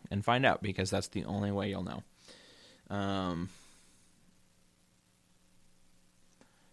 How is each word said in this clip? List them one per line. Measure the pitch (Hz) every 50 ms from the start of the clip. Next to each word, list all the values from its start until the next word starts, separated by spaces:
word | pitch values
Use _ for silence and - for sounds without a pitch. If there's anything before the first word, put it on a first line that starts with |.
| - -
and | - 101 101
find | - 117 127 135
out | 123 85 -
because | - 104 92 - 95 92
that's | 95 98 104 -
the | - 101 -
only | - 90 101 101 101
way | 101 101 98 101
you'll | 98 95 92
know. | - - - - - - - - - - - - - - - - - - - - -
Um, | 101 101 98 98 98 98 95 90 87 82 87 90 - - - - - - - - - - - - - - - - - - - - _ _ - - _ _ _ _ _ _ _ _ _ _ _ _ - - _ - - - - - - - - - - - - - _ - - - - - - - _ - - -